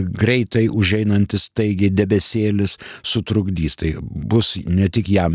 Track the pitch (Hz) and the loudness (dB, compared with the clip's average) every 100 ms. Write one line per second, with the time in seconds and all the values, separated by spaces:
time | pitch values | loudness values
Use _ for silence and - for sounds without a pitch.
0 | 92 92 113 127 110 113 113 107 92 107 | -2 0 2 2 0 0 0 2 0 0
1 | 107 101 101 101 - - 107 95 101 95 | 2 2 2 -2 -4 -2 0 2 2 2
2 | 98 104 - 113 107 101 98 - - - | 2 2 0 -2 0 0 -2 -4 -14 -12
3 | - 113 101 107 95 87 76 - 82 71 | -6 -4 0 0 0 -2 -2 -2 -4 -4
4 | - 71 - 113 - - - 90 95 117 | -8 -8 0 0 0 -4 -2 2 2 0
5 | 98 98 85 | 2 2 2